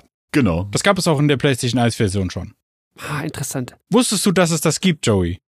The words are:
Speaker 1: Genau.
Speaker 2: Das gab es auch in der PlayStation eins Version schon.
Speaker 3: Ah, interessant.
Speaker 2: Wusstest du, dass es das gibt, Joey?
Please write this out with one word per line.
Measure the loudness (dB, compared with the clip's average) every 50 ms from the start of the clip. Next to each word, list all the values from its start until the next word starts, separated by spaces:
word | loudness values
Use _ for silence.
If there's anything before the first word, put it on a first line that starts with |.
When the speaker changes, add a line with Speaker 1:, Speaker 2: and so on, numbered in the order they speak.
| -8 _ _ _ _ _
Speaker 1:
Genau. | 0 2 2 2 2 0 -2 -4
Speaker 2:
Das | -4 -2
gab | 0 0 0 2
es | 0 0
auch | 2 2
in | 2 2
der | 2 2
PlayStation | 2 0 0 0 -2 -2 0 2
eins | 0 0 2
Version | 0 0 0 0 -2 -4 -4
schon. | -6 -8 -10 -12 -16 _ _ _ _ _ _ _ _ -16
Speaker 3:
Ah, | -12 -10 -8 -8
interessant. | -8 -8 -8 -8 -10 -8 -6 -8 -8 -8 -12 _ _ _
Speaker 2:
Wusstest | 2 2 2 2 0 0 0
du, | 2
dass | 2 4 2 2
es | 0 0
das | 0 -2 -2 0
gibt, | 0 0 0 0 0
Joey? | 2 2 2 2 0 -2 -6 _ _